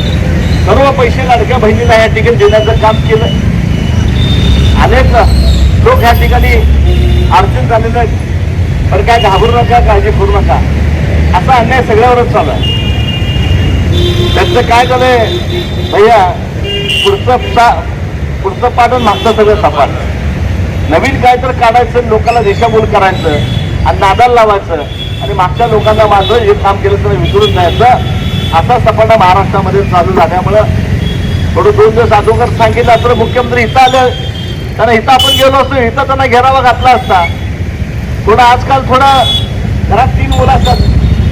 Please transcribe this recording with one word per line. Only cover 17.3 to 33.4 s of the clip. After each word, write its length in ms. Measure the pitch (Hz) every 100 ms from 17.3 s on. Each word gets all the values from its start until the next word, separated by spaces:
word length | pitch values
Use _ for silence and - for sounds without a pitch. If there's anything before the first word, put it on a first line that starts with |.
| 247
पा-, 440 | 247 240 233 190 - - - - - -
पुढचं 260 | 190 - 247
पाठ 240 | 247 240
आणि 100 | 247
मागचं 300 | 226 190 226
सगळं 220 | 220 208 208
सपाट. 340 | 160 147 135 - - - - - - - - - -
नवीन 320 | 208 254 269
काय 140 | 247 247
तर 160 | 254
काढायचं, 560 | 240 233 240 240 240 233
लोकांना 340 | 214 240 233
दिशाभूल 440 | 202 196 226 220 -
करायचं 440 | 208 190 185 165 151 - - - - -
आणि 140 | -
नादाला 340 | 196 190 247
लावायचं 400 | 240 214 202 185 160 143 - - -
आणि 100 | -
मागच्या 340 | 196 180 - 240
लोकांना 380 | 214 208 220 214
माझं 280 | 202 196
हे 200 | 233 202
काम 220 | 202 196 202
केलं 200 | 202 202
तर 140 | 202
विसरून 440 | 190 185 196 214
जायचं, 320 | 185 180 - 302 - - - - - -
असा 260 | 330 277 247
सपाटा 380 | 226 214 220 220
महाराष्ट्रामध्ये 640 | 180 190 190 202 190 196
चालू 300 | 190 180 175
झाल्यामुळं 500 | 180 165 180 - 214 - - - - - - - - - -
थोडं 160 | 208 202
दोन 140 | 214
दिवस 220 | 226 226
अगोदर 340 | 208 208 226 240
सांगितलं 500 | - 226 226 240 226
तर 180 | 240
मुख्यमंत्री 500 | 226 226 254